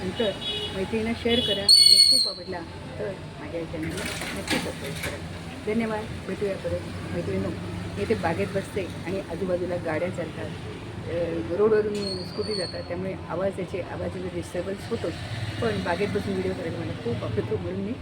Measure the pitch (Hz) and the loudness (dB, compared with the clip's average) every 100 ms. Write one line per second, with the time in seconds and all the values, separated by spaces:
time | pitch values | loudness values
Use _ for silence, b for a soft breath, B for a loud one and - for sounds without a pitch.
0 | - 180 220 190 - - - 190 190 226 | -4 0 0 0 -4 -4 -4 -2 0 0
1 | 220 233 240 233 226 202 196 - - 202 | 0 0 2 4 2 0 6 8 12 12
2 | - - - 185 180 175 165 - - - | 12 8 4 0 -6 -6 -6 -10 -10 -6
3 | 208 185 - - 151 165 160 160 165 160 | -4 -6 -10 -10 -8 -6 -4 -4 -4 -4
4 | - - - - 185 - - - - - | -4 -4 -4 -4 0 0 0 -4 -6 -4
5 | - - - - - - 208 220 226 214 | -4 -4 -8 -8 -8 -6 0 0 2 -2
6 | 214 - - 190 202 185 170 175 165 - | -4 -6 -6 -2 -2 -2 -2 -2 -4 -6
7 | - 165 160 190 190 165 - - - - | -4 -2 -2 0 0 -2 -4 -6 -4 -4
8 | 202 214 175 165 196 196 190 - 180 160 | 2 2 2 2 0 0 -2 -4 -4 -6
9 | 160 196 - 165 185 180 180 175 170 156 | -4 -4 -4 -4 0 0 0 -2 0 0
10 | 175 180 165 147 156 160 - - - - | 0 -2 -4 -4 -6 -6 -8 -8 -8 -8
11 | 160 165 165 165 165 170 214 214 214 208 | -4 -2 0 -2 -2 4 6 6 4 0
12 | 196 185 170 - 208 208 170 180 170 175 | -2 -4 -6 -4 -2 -2 -2 -4 -6 -4
13 | 190 180 - 165 196 196 180 190 170 151 | -4 -4 -4 0 0 0 -4 -4 -4 -4
14 | 185 185 180 175 160 180 180 202 - 233 | -4 -4 -4 -4 -4 -4 -4 -4 -4 -2
15 | 190 160 - - - - 233 202 185 175 | -2 -4 -6 -4 -4 0 0 0 0 2
16 | 202 202 202 190 185 185 165 165 160 - | 2 0 0 0 0 -2 -4 -4 -4 -4
17 | 233 233 202 208 208 214 175 185 196 262 | -2 -2 0 0 0 -2 -2 -4 -4 -4